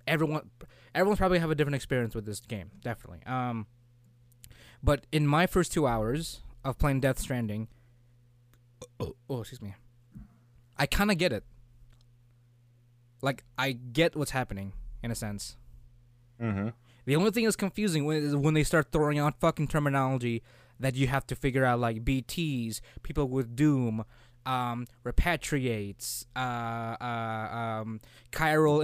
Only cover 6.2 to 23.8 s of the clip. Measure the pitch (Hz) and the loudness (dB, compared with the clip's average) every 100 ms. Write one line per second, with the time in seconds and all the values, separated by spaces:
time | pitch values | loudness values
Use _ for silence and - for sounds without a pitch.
6.2 | 165 - - - 135 - 147 135 131 131 | -4 -12 -18 -10 -4 0 2 2 2 0
7.2 | - 123 113 107 110 - _ _ _ _ | -2 -2 -2 -4 -8 -12 _ _ _ _
8.2 | _ _ _ _ _ - - - - - | _ _ _ _ _ -20 -18 -10 -10 -10
9.2 | - 127 107 123 104 95 - _ _ - | -8 -8 -8 -12 -14 -14 -20 _ _ -20
10.2 | - _ _ _ _ - 143 - 208 180 | -20 _ _ _ _ -4 0 2 2 4
11.2 | 175 120 - - - - - - - _ | 2 0 -6 -20 -20 -20 -20 -20 -20 _
12.2 | _ _ _ _ _ _ _ _ _ _ | _ _ _ _ _ _ _ _ _ _
13.2 | 135 123 - - 135 123 123 117 165 151 | -4 -4 -8 -4 -2 -4 -4 2 2 2
14.2 | 143 131 123 98 98 - - - 117 113 | -4 -2 -4 -6 -8 -10 -12 -10 -6 -6
15.2 | 107 101 - - - - - - - _ | -6 -8 -10 -16 -20 -20 -20 -20 -20 _
16.2 | _ - 117 98 107 - _ - - 147 | _ -6 -2 0 -2 -6 _ -10 0 2
17.2 | 208 214 220 - 190 - 208 160 143 156 | 2 2 2 0 -2 0 0 2 0 0
18.2 | 147 143 151 156 147 165 143 156 147 147 | 0 2 4 4 4 2 2 2 2 2
19.2 | 147 - 170 160 147 156 147 139 131 131 | 2 2 2 2 0 2 2 2 2 0
20.2 | 120 117 - - - - 131 131 131 135 | 0 -4 -6 -20 -20 -4 -2 2 2 0
21.2 | - 127 143 131 131 123 120 113 117 135 | -2 -2 0 2 4 4 0 -2 0 -2
22.2 | - - 160 131 113 110 - - - 131 | -2 -2 -2 0 -4 -6 -12 -14 -8 -2
23.2 | 139 135 117 117 151 135 | -2 0 -2 2 4 4